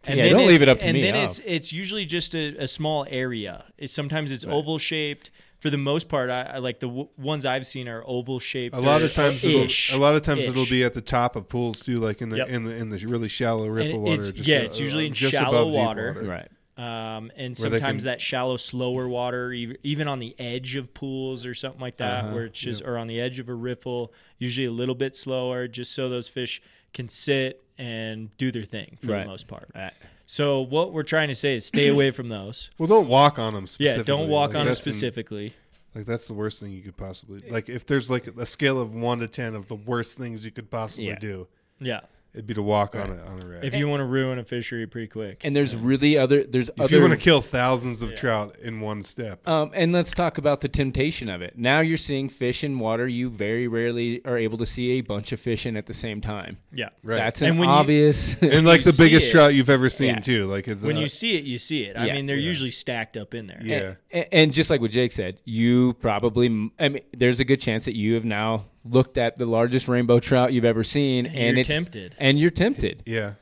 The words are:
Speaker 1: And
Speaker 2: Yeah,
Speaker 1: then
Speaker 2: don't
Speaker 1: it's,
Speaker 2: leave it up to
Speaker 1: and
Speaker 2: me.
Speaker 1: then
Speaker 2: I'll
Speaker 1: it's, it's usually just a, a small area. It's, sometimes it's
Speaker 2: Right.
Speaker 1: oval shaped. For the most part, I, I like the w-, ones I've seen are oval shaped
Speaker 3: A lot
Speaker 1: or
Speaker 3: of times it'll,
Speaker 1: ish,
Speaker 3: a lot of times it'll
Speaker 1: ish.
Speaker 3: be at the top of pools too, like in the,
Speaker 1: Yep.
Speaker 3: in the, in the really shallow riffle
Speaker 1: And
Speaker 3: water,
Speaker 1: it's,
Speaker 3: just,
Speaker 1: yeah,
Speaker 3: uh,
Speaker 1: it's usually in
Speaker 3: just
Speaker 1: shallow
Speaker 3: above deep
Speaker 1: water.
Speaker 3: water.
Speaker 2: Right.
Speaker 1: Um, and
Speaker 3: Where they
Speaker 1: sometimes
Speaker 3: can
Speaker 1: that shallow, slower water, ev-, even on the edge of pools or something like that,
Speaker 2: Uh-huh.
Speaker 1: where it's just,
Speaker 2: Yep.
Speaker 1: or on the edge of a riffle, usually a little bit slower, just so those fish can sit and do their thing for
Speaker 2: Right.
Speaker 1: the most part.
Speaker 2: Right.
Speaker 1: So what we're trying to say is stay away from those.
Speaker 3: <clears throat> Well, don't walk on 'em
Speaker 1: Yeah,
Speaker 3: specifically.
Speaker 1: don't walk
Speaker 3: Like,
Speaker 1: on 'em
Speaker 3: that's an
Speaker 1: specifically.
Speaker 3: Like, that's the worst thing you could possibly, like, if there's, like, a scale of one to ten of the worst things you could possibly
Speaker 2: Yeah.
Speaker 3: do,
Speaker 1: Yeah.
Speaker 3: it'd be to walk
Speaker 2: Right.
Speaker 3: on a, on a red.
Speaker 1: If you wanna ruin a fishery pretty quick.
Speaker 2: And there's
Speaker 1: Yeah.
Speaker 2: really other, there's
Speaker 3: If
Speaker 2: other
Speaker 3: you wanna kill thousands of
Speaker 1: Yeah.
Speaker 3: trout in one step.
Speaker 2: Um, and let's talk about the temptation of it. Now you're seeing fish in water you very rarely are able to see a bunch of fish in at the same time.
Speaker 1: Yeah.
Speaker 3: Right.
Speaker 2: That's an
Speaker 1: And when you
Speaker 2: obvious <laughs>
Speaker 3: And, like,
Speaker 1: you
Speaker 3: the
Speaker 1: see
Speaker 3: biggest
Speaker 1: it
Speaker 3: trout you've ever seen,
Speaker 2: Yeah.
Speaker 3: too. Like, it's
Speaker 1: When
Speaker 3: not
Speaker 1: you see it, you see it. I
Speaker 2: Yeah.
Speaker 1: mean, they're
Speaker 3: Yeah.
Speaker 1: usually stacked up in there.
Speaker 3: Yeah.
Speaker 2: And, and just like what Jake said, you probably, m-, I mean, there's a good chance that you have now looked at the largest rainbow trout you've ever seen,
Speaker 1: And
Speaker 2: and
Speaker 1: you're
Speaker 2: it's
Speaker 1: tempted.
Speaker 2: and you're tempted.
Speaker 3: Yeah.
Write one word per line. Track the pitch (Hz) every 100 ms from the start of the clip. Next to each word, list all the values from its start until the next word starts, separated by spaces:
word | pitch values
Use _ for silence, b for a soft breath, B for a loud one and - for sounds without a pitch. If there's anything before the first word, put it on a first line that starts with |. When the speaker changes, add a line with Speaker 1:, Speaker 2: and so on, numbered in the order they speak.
| -
Speaker 1:
And | 135
Speaker 2:
Yeah, |
Speaker 1:
then | 120
Speaker 2:
don't | -
Speaker 1:
it's, | 185
Speaker 2:
leave | 165
it | 139
up | 127
to | 170
Speaker 1:
and | -
Speaker 2:
me. |
Speaker 1:
then | 185
Speaker 2:
I'll | 214 202
Speaker 1:
it's, | 180
it's | 214 165 -
usually | 156 185 208 170
just | 170 165
a, | 165 151 143
a | 135
small | - 156 151 135
area. | 131 127 117 98 - - _
It's, | 139
sometimes | - 143 151 147
it's | 131
Speaker 2:
Right. | 110
Speaker 1:
oval | 147 156 160
shaped. | - 156 151 143 - b b b
For | 151
the | 143
most | 139 151 160
part, | 147 127
I, | 127 127
I | 135
like | 127 120
the | 127
w-, | 123 143 -
ones | 135 151
I've | 131 131 127
seen | 135 120
are | 113 123
oval | 123 120 127
shaped | - 135 120
Speaker 3:
A | 127
lot | 131 151
Speaker 1:
or |
Speaker 3:
of | 160
times | - 143 135
it'll, | 165 143
Speaker 1:
ish, | 127 - -
Speaker 3:
a | 135
lot | 143
of | 151
times | 151 139 127
it'll | 127
Speaker 1:
ish. | 123
Speaker 3:
be | 127
at | 123
the | 120
top | - 123 120 117
of | 95
pools | 123 120 107
too, | - 120
like | 110 101
in | 117
the, | 110
Speaker 1:
Yep. | 123
Speaker 3:
in | 123
the, | 113
in | 113 113
the | 101 110
really | 120 110
shallow | - 117 113 107
riffle | 110 - -
Speaker 1:
And |
Speaker 3:
water, | 107 160
Speaker 1:
it's, | 101
Speaker 3:
just, | 92 143
Speaker 1:
yeah, | 147
Speaker 3:
uh, |
Speaker 1:
it's | 113 110
usually | 139 151 151
in |
Speaker 3:
just | 120 135
Speaker 1:
shallow | 139 127 120
Speaker 3:
above | 117
deep | 143
Speaker 1:
water. | 117 107 113 -
Speaker 3:
water. | 101
Speaker 2:
Right. | 90 - _ _ - 120 113 113 110
Speaker 1:
Um, | 113 -
and | 127 120
Speaker 3:
Where | 113
they | 113
Speaker 1:
sometimes | 135 135
Speaker 3:
can | 127
Speaker 1:
that | 120
shallow, | - 131 127 127
slower | - 127 127 127 127
water, | 123 123 123 123
ev-, | 123 117 127
even | 143 147 147
on | 131
the | 120 -
edge | 123 123 127 135
of | 127
pools | - 139 135 131 127
or | 123
something | 120 131 131
like | 127 -
that, | 123 123
Speaker 2:
Uh-huh. | 107 113
Speaker 1:
where | 113
it's | -
just, | 123 107
Speaker 2:
Yep. | 131
Speaker 1:
or | 117
on | 113
the | 113
edge | 123 127
of | 120
a |
riffle, | 120 123 120 127 123 117 b b b
usually | 123 120 127
a |
little | 117 127
bit | 123 135
slower, | - 135 131 127 127 123
just | 120 123
so | - 127
those | 123 117
fish | - 120 - b b b
can | - 120
sit | - - 139 131 - _ -
and | 123 113 110 110 110 _
do | 131
their | 117
thing | 101 107 - -
for | 117
Speaker 2:
Right. | 101
Speaker 1:
the | 95
most | 95 -
part. | - -
Speaker 2:
Right. | - 95 _ b b -
Speaker 1:
So | - 147 139
what | 127 147 185
we're | 160
trying | - 160 151
to |
say | 127 143 123
is | -
stay | 147 143
away | 143 135
from | 127 120
those. | 107 98 117 -
Speaker 3:
<clears throat> | -
Well, | 160
don't | 220 143
walk | 131 143 143
on | 113 107
'em |
Speaker 1:
Yeah, | 92
Speaker 3:
specifically. | - 147 117
Speaker 1:
don't | 113 143 156
walk | 147 143
Speaker 3:
Like, | 151
Speaker 1:
on |
'em | 139
Speaker 3:
that's | 123 147
an |
Speaker 1:
specifically. | 107 123 117 107 104 104 - _ _ _
Speaker 3:
Like, | 113 107
that's | 117 -
the |
worst | 107 107 -
thing | 104
you | 95
could | 95 90
possibly, | 95 90 - 98 -
like, | 113 113
if | 123
there's, | - 139 117
like, | 127 120
a | 117 117
scale | - 143 131
of | 117
one | 113 120 120
to | 113
ten | - 117 110
of | 98
the |
worst | 107 107 120 113 -
things | 123 113
you | 110
could | 107 110
possibly | 117 110 - 104
Speaker 2:
Yeah. | -
Speaker 3:
do, | 107 95 90 _ _ _
Speaker 1:
Yeah. | 127 107 _ _ _
Speaker 3:
it'd | 107 107
be |
to | 107
walk | 104 104 101
Speaker 2:
Right. | - 98
Speaker 3:
on | 90
a, |
on | 85 92
a |
red. | 90 87
Speaker 1:
If | 139
you | 139 147
wanna | 143 131
ruin | 131 131 127
a |
fishery | 113 120 113 120 110
pretty | 117 110
quick. | 110 104 95
Speaker 2:
And | 151 143
there's | 143
Speaker 1:
Yeah. | 117
Speaker 2:
really | 120 131 147 147
other, | 131 143
there's | 135 127 120
Speaker 3:
If | -
Speaker 2:
other | 139 175
Speaker 3:
you |
wanna | 175 160
kill | 175 147
thousands | - 127 127 127 123 113
of | 113
Speaker 1:
Yeah. | 113
Speaker 3:
trout | 131 110 104 -
in | 117 110
one | 107 107
step. | 101 - 113 90 -
Speaker 2:
Um, | 160 151
and | 190 165
let's | 175 175
talk | - 170 -
about | 147 143
the | 139
temptation | - 135 135 147 - 117
of | 90
it. | 87 -
Now | 120 147
you're | 160 160
seeing | - 139 135
fish | - 123 123
in | 147 135
water | 110 113 127
you | 120 127
very | 110 104 117 123
rarely | 113 117 120 120 120
are | 135 123
able | 110 113
to | 117
see | - 123
a | 131
bunch | 117 101 104
of | 113
fish | 123 113 123
in | 110
at | -
the |
same | - 113 107
time. | 107 104 85 90 _
Speaker 1:
Yeah. | 131 107 _
Speaker 3:
Right. | 107 110
Speaker 2:
That's | 110 -
an | 151
Speaker 1:
And | 165
when | 175
you |
Speaker 2:
obvious | 143 143 151 151 143 - -
<laughs> |
Speaker 3:
And, | 165 147
like, | 165 165
Speaker 1:
you |
Speaker 3:
the | 175
Speaker 1:
see | 151 165
Speaker 3:
biggest | 156 131
Speaker 1:
it |
Speaker 3:
trout | 165 147
you've | 139 127
ever | 135 127
seen, | - 131
Speaker 2:
Yeah. | 101
Speaker 3:
too. | 127 117 95
Like, | 98 98
it's | 101
Speaker 1:
When | 107
Speaker 3:
not | 156
Speaker 1:
you | 147
see | - 226 180
it, |
you | 143 120
see | - 151
it. | 101 104
I | 117
Speaker 2:
Yeah. |
Speaker 1:
mean, | 143 139
they're | 139
Speaker 3:
Yeah. | 156
Speaker 1:
usually | 160 131
stacked | - - 120 110 110
up | 101
in | 117 104
there. | -
Speaker 3:
Yeah. | 113 143 95 92 _
Speaker 2:
And, | 170 -
and | 175 156
just | 135 -
like | 147
what | 117
Jake | 113 123
said, | - 92 95
you | - 113 117 123 127
probably, | 117 117 104 117 110 123
m-, | 110 110 _
I | 147
mean, | 139 -
there's | 123 127 120
a |
good | 131 135
chance | - 110 127
that | 110
you | 104
have | 113
now | 113 104 110 110 101 _
looked | 120 127 127 -
at | 117 -
the |
largest | 120 113 120 123 -
rainbow | 123 120 120
trout | - 131 123
you've | 123
ever | 117 113
seen, | 110 147 139 127 123
Speaker 1:
And | 139
Speaker 2:
and | 120
Speaker 1:
you're | 135
Speaker 2:
it's | 127
Speaker 1:
tempted. | 151 175 110 90 -
Speaker 2:
and | 135 147
you're | 165
tempted. | 165 202 277 101 -
Speaker 3:
Yeah. | - 113 104 104